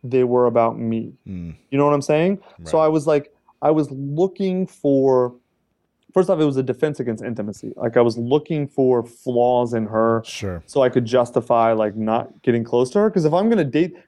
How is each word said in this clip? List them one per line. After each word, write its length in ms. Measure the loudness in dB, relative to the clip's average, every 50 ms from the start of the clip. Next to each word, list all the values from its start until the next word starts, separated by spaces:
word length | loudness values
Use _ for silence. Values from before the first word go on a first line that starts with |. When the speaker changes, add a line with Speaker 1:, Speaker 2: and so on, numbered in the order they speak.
| -8
Speaker 1:
They 200 | 0 2 2 2
were 220 | 4 4 2 2
about 320 | 4 4 2 2 2 -2
me. 360 | -4 -6 -4 -4 -4 -6 -8 -16 _ _
Speaker 2:
Mm. 280 | -12 -12 -10 -10 -12 -14 _ _ _
Speaker 1:
You 60 | -2 0
know 60 | 2
what 80 | 2 2
I'm 60 | 0 0
saying? 360 | 0 0 0 2 0 -2 -4 _ -20 _ -20 -8
So 120 | -2 0
Speaker 2:
Right. 80 | 2 2
Speaker 1:
I 20 | 2
was 180 | 2 0 0
like, 260 | 2 0 0 -2 -6 _ _ _ _ _ _ 0
I 80 | 0
was 180 | 2 2 0 -4
looking 720 | -6 -10 -8 -6 -2 -2 -2 -2 -2 -4 -4 -2 -2 -2 -4
for, 720 | -6 -8 _ 0 2 2 4 4 4 4 2 2 0 -4 _ _ _ _ _ _ _ _ _ _ _ _ _ _ _ _
first 160 | 0 2 2
off, 100 | 2 0
it 60 | 0
was 100 | 0 0
a 60 | -2 -2
defense 360 | -4 -2 -2 -2 -4 -2 -4
against 200 | -6 -6 -6 -6 -6
intimacy. 500 | -8 -8 -8 -8 -10 -10 -12 -14 -14 -10
Like, 220 | -6 -6 0 2
I 40 | 4
was 160 | 2 2 2
looking 480 | -2 -2 0 0 0 0 -2 -4 -4 -4
for 360 | -4 _ 0 2 2 2 2 0
flaws 720 | -6 -14 _ -10 -4 0 2 2 2 2 2 0 0 -2
in 120 | -4 -4
her 360 | -2 0 0 2 2 2 0 -2
Speaker 2:
Sure. 380 | -8 -12 -10 -8 -8 -8 -8 -12
Speaker 1:
so 140 | _ 0 2 2
I 60 | 2
could 140 | 2 0 -2
justify, 680 | 2 0 0 0 2 -2 -4 0 2 2 2 4 2 2
like, 220 | 2 0 -2 -2
not 440 | -4 -4 -2 -2 -2 -4 -6 -14 _ _
getting 200 | -2 0 0 -2
close 260 | -2 0 0 0 0
to 80 | 0 0
her. 120 | 0 2
'Cause 140 | 0 0 0
if 80 | 2 2
I'm 160 | 2 2 2
gonna 140 | 2 0 0
date, 280 | 0 0 0 -2 -2 -4 -16 -20